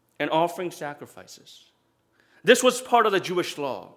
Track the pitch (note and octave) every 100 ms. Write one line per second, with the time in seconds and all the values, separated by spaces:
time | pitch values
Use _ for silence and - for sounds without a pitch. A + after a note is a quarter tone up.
0 | _ _ D3 D#3 E3+ E3+ F3 E3 D3 D3
1 | A#2+ - F#2 - B2 - _ _ _ _
2 | _ _ _ _ F3 B3 B3+ - - A#3+
3 | G#3+ G3 D3+ F3+ - - C#3+ G#2+ F2+